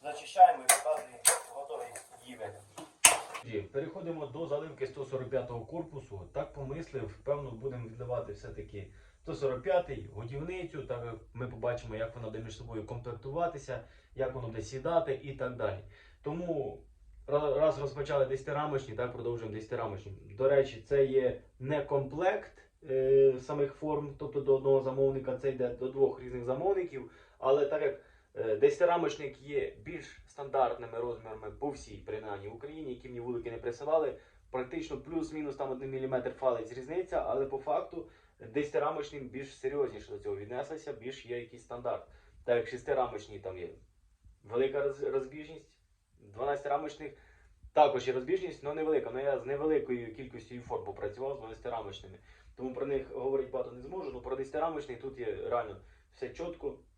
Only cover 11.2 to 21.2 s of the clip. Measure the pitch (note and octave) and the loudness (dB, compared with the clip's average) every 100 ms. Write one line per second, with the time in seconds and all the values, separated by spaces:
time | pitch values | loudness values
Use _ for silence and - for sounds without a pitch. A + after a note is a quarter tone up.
11.2 | - A#2 B2 A2+ A#2+ A#2+ A#2 A2 - - | -12 -8 -8 -4 -2 -2 -4 -4 -4 -6
12.2 | A2+ A2 A2+ A2 A#2+ A2 G#2 A#2+ A#2+ A#2 | -8 -8 -8 -10 -8 -8 -6 -8 -8 -10
13.2 | C3+ D3 E3+ E3 - B2 - - _ - | -6 -2 -2 -2 -8 -8 -10 -20 _ -2
14.2 | B2+ B2+ A#2+ A2 G#2 C3 D3+ E3+ D#3+ C3 | -2 -2 -6 -6 -8 -4 2 4 4 -2
15.2 | C#3+ C3 B2+ A#2+ G#2+ F#2+ - - - - | -2 -4 -4 0 -2 -2 -10 -20 -20 -10
16.2 | - F3 F3 D#3 A#2 - - - - - | -6 -4 -2 -2 -2 -6 -16 -20 -20 -20
17.2 | - C#3+ D3+ C#3 D#3 C#3 C#3+ B2 C#3 C#3+ | 0 2 4 6 4 4 -2 -4 0 4
18.2 | C3 C3+ - C#3+ D3+ C#3 - G#2+ B2 B2 | 4 2 -2 -2 0 -2 -4 -4 -4 -2
19.2 | A#2 A#2 A2 G#2+ A2 A#2+ A2 G2 - - | -4 -4 -4 -8 -6 -4 -4 -6 -10 -14
20.2 | - G2+ C3+ C#3 C3+ A2+ - C#3+ C3+ C3 | -14 2 6 8 6 0 0 4 6 6